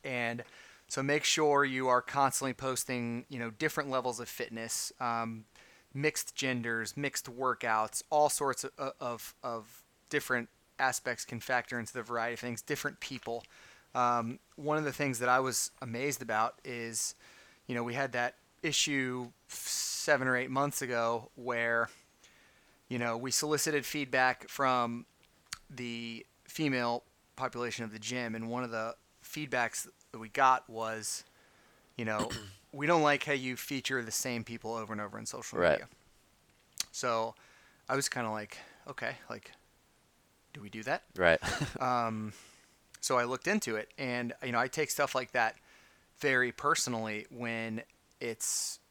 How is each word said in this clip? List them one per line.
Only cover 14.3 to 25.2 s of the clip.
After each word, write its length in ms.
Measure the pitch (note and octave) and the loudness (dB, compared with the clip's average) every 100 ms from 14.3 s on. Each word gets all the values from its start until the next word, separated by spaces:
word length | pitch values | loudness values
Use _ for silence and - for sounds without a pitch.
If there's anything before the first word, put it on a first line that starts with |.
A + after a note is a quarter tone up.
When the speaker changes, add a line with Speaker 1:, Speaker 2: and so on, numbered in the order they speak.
| - _ - | -6 _ -6
Speaker 1:
one 200 | D3 D3+ | 0 2
of 60 | |
the 100 | D3+ | 0
things 280 | B2+ C#3+ A#2 | 0 -2 2
that 80 | B2 | 4
I 100 | B2+ | 4
was 320 | C3 A#2 - _ | 4 0 -2 _
amazed 400 | B2+ A#2 C#3+ C3+ | -8 -2 -2 -4
about 360 | A#2+ G#2+ A#2 - | 0 2 2 -2
is, 500 | C3 A#2+ A#2 A2 - - - - - - - | -10 -8 -6 -4 -4 -6 -20 -20 -20 -18 -4
you 80 | A#2+ | -2
know, 80 | |
we 100 | A#2+ | -2
had 160 | B2 C#3 | -2 -2
that 220 | A#2+ B2 - _ _ | 0 -2 -4 _ _
issue 680 | D#3+ C#3 - C#3 C3 B2+ A#2+ _ _ | 0 2 2 2 0 -2 -8 _ _
seven 800 | - - - - - - C#3+ C3 | -10 -4 -4 -2 -2 2 4 4
or 100 | B2 | 2
eight 140 | C3 | 0
months 320 | C3 C#3+ - | 0 0 -2
ago 480 | B2+ A#2+ A#2 A#2 G#2+ - | -2 0 2 0 -6 -10
where, 520 | A#2+ A#2+ A#2 A#2 A2+ - _ _ - - - _ _ _ _ | -4 0 2 2 0 -4 _ _ -20 -20 -20 _ _ _ _
you 100 | B2 | -2
know, 180 | A#2+ A#2 | -2 -2
we 140 | B2+ | -2
solicited 560 | - D3+ D3+ E3 D3 C3 | 0 2 2 2 0 0
feedback 640 | D3+ C3+ C3+ B2+ B2 - | -4 2 4 4 2 -8
from 580 | - C3+ B2+ A#2+ A#2+ - _ | 0 4 4 2 -2 -10 _